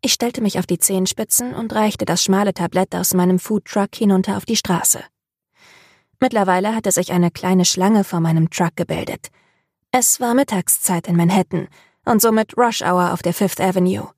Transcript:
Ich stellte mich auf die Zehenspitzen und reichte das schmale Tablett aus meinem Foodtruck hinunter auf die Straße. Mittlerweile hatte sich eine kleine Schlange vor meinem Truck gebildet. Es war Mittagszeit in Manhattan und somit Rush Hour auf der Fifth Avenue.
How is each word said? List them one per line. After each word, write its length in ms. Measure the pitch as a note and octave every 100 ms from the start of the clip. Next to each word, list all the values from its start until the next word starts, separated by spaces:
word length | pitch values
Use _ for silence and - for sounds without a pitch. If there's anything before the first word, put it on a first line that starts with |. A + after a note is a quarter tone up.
Ich 100 | C4
stellte 300 | - A#3+ A#3+
mich 160 | G#3+ -
auf 80 | F3+
die 120 | F3
Zehenspitzen 760 | - F#3+ F#3 - A3 - B3
und 200 | B3 A3+
reichte 300 | A3 G#3+ -
das 180 | G#3 F3
schmale 300 | - F#3+ G#3
Tablett 420 | F3+ F3 F3+ F#3
aus 200 | F3+ F#3
meinem 240 | F#3 F3+ F#3
Foodtruck 560 | - G#3+ - - G3+
hinunter 420 | - G#3 F#3+ F#3+ G3+
auf 80 |
die 120 | - A3+
Straße. 460 | - F3 - - - _ _ _ _ _ _ - _ _ _ _
Mittlerweile 540 | B3+ A#3 F#3+ F#3 G3+
hatte 180 | A3 G#3
sich 180 | F3+ F3+
eine 200 | F3+ F3
kleine 340 | - F3+ F#3
Schlange 400 | F3 - F#3 G#3+
vor 160 | G3 F3
meinem 300 | E3 D#3+ E3
Truck 260 | - E3+ -
gebildet. 540 | F3 - - - - _ _ _ _ _ _
Es 280 | B3+ B3 -
war 140 | B3
Mittagszeit 760 | C4 C#4 F#3+ - - - F3 -
in 80 | E3+
Manhattan 520 | E3+ F#3+ F#3 F3 - _ _ _
und 160 | - A3
somit 340 | A#3 A3 A3 -
Rush 240 | A#3+ A3
Hour 320 | - F3+ F3
auf 80 | E3+
der 100 | F3
Fifth 300 | E3+ G3 -
Avenue. 500 | F#3 F#3 F3+ G3 -